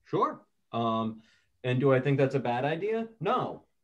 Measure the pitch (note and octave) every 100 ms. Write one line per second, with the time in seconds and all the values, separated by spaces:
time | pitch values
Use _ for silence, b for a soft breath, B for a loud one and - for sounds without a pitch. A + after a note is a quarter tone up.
0 | _ E3+ C#4+ - _ _ _ A#2 A#2 A2+
1 | A2 A2 b b b _ B2+ B2+ C#3 C3
2 | C#3 C#3 C3+ C#3 A#2+ B2 C#3+ E3 G3+ A3+
3 | A3+ - F3 B3 A2 - _ _